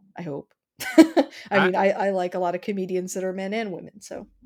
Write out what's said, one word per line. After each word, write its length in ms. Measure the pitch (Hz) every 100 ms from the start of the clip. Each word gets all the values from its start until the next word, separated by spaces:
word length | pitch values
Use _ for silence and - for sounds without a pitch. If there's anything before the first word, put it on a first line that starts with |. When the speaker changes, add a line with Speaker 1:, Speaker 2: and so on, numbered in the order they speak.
| _ -
Speaker 1:
I 40 |
hope. 320 | 175 143 - _ _ -
<laughs> 180 | - - 320 - - - -
I 80 | 202
Speaker 2:
I 0 |
Speaker 1:
mean, 160 | 185 190
I, 160 | 196
I 180 | - 196
like 240 | 190 180 180
a 40 |
lot 160 | 175 180
of 60 |
comedians 520 | - 196 185 185 185
that 100 | 190
are 100 | 185
men 200 | 185 190
and 180 | 220 214
women, 300 | 175 165 208
so 260 | - - 214 _